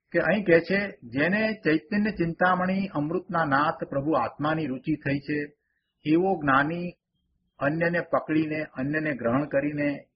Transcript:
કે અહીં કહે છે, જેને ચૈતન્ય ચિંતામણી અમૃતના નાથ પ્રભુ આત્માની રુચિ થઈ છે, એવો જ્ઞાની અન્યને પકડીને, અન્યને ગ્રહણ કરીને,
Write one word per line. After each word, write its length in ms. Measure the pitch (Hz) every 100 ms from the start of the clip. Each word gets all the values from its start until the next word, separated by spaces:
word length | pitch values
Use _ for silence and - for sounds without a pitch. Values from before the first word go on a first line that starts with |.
| _
કે 80 | 170
અહીં 240 | 156 208
કહે 160 | 185 165
છે, 380 | 170 196 202 -
જેને 500 | 120 127 160 208 220 214 156
ચૈતન્ય 460 | 160 - 208 214
ચિંતામણી 760 | - 165 165 180 180 185 190 190
અમૃતના 580 | 151 147 175 - 170 156
નાથ 380 | 135 156 -
પ્રભુ 280 | 170 139 147
આત્માની 540 | 143 113 - 147 160 147
રુચિ 300 | 127 160 147
થઈ 240 | 143 143
છે, 340 | - 147 147 _ _ _ _ _ 147
એવો 360 | 160 190 180
જ્ઞાની 500 | 147 135 147 175 175 - _ _ _ _ _ -
અન્યને 420 | 139 160 170 175
પકડીને, 640 | - 131 - 156 156 151
અન્યને 520 | 151 131 135 151 156 123
ગ્રહણ 300 | 113 127 147
કરીને, 600 | 139 147 147 147 139 -